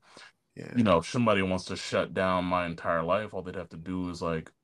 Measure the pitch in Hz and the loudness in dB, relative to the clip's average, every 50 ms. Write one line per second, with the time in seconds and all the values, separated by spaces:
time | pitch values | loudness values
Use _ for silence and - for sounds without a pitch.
0 | _ - - - - - _ _ _ _ - - - - - 123 120 101 87 82 | _ -20 -20 -20 -20 -20 _ _ _ _ -16 -14 -12 -4 0 2 4 6 6 6
1 | 82 - - 127 117 113 104 98 95 92 92 92 - - 95 - - - 113 101 | 4 2 0 2 4 4 4 4 4 2 0 -2 -4 -6 -8 -8 -4 -2 0 0
2 | - - 85 98 92 92 92 90 90 90 90 90 87 87 85 - - 95 85 82 | 0 0 0 0 2 2 2 2 2 0 0 0 -2 -2 -6 -4 -2 0 0 0
3 | 82 85 92 104 107 104 - 95 85 90 90 95 85 - - 82 82 95 92 92 | 2 2 0 0 0 -4 -8 -8 -8 -8 -8 -10 -10 -10 -12 -12 -8 -4 -4 -4
4 | 90 90 85 80 90 82 82 80 78 - - _ | -4 -4 -4 -4 -2 -2 -2 -2 -4 -8 -14 _